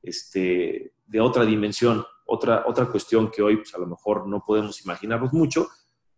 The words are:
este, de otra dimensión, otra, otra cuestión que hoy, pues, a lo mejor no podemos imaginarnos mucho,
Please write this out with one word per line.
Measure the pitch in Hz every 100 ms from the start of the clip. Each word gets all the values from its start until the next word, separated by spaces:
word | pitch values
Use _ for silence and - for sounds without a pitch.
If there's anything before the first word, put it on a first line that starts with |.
este, | - 85 - 95 92 90 82 - - _ _
de | 110
otra | 117 127 110
dimensión, | 107 104 104 120 110 - _ -
otra, | - - 113 -
otra | 120 123
cuestión | 104 - 113 113
que | 107
hoy, | 104 107
pues, | 107 87
a |
lo | 87
mejor | 87 104 104 95
no | 101
podemos | - 107 104 95
imaginarnos | 95 87 104 117 127
mucho, | 156 160 - - - _ _ _